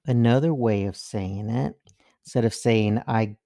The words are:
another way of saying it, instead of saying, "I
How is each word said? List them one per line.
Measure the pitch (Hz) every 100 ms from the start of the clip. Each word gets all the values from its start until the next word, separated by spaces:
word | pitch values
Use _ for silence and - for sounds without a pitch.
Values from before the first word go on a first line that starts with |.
| -
another | 120 117 127 165
way | 147 117 101 98
of | -
saying | - 107 95 98 107
it, | 117 143 - _ _ _ _
instead | - 131 113
of |
saying, | - 120 113 104 107 -
"I | 113 110 104